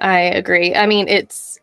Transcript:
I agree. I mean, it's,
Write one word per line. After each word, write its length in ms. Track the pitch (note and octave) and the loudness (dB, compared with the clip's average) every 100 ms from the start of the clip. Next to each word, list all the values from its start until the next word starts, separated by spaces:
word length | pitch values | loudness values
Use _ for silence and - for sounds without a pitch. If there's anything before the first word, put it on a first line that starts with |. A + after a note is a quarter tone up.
I 180 | F#3+ F3+ | 0 2
agree. 540 | F3 F3+ F#3 F3+ F3 | 2 0 0 0 2
I 120 | - G#3 | 2 2
mean, 220 | G#3+ G3 | 2 2
it's, 500 | G3 - - - - | 0 -2 -10 -14 -8